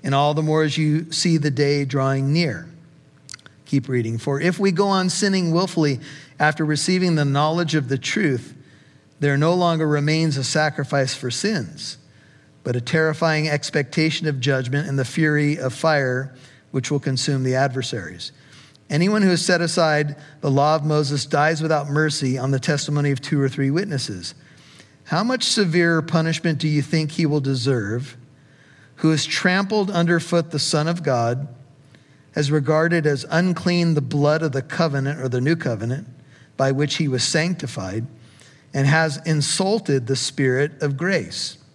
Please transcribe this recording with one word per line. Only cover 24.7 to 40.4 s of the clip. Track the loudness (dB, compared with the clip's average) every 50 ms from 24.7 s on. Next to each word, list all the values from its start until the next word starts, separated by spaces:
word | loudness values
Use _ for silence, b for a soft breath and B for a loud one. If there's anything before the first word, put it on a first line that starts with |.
| B B B B B B B
How | -4 -2 -2
much | 0 0 -2 0 0
severer | 0 2 2 2 2 4 4 4 4 2 2
punishment | 0 2 0 2 2 2 -2 -2 -2 -2 -2 0
do | 0
you | 0 0 0
think | 0 0 0 0 0 -2
he | -2 0 0
will | 2 2 0
deserve | 0 0 -2 0 0 0 0 0 0 -2 -4 -4 -6 -8 -14 -20 -20 -20 b b b b b b b b b b b b b
who | 0 2 2
has | 2 2 0
trampled | -2 -4 0 0 2 2 2 0 0 0 0 0 0
underfoot | 0 0 2 2 2 0 0 0 0 0 0 0
the | -4 -4
Son | -2 0 0 0 0 0
of | -2 -2 -2
God, | 0 0 2 0 0 -2 -2 -6 -10 -12 -18 -20 -20 -20 b b b b b b b b b b b
has | b -2 0 2
regarded | 2 0 2 2 2 2 4 2 2 2 2
as | 2 0 0 -4 -2
unclean | 0 2 2 2 0 0 0 0 2 2 2 2 2
the | 0
blood | 0 -2 0 2 2 2 2 2
of | 0 -2
the | -2 -4
covenant | -6 -6 -2 -2 0 0 0 -2 -2 -2 -4 -4
or | -4 -4
the | -2 0
new | 0 0 0
covenant | 0 0 -4 -4 -2 -4 -4 -4 -6 -8 -14 -20 -20 B B B B B B B
by | -2 0 0
which | 2 0 0 -2 0
he | -2 0
was | 0 0 0
sanctified, | -2 0 0 0 0 0 -2 -4 -6 -8 -8 -8 -8 -6 -6 -6 -6 -8 B B B B B B B B B B B B
and | -2 0 2
has | 4 4 4 2 0 -2 -6 -2
insulted | -2 0 0 0 -2 -2 0 0 0 0 0 0 0 0 0 0
the | -2 -4
Spirit | -2 -2 -6 -2 0